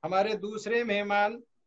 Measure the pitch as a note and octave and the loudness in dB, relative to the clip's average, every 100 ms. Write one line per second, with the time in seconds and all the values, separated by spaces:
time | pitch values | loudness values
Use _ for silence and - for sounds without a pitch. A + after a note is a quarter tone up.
0 | D#3+ F#3+ G#3 G#3+ G3+ A3 G#3 A#3 A#3 G3+ | 0 2 2 0 -4 -6 -2 -2 0 -2
1 | G3+ G3+ G#3 A#3 - _ | 2 2 2 0 -16 _